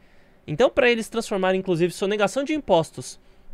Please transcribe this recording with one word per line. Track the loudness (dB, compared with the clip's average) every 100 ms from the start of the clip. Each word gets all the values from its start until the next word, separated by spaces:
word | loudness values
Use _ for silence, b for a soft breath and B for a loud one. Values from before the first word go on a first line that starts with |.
| b b b b -6
Então, | 0 2
pra | 4 2
eles | 2 -2
transformarem, | -6 -4 -2 0 0
inclusive, | 0 0 0
sonegação | 0 -2 0 0 0 -4
de |
impostos | -4 2 2 2 -8 -14 -16 b b b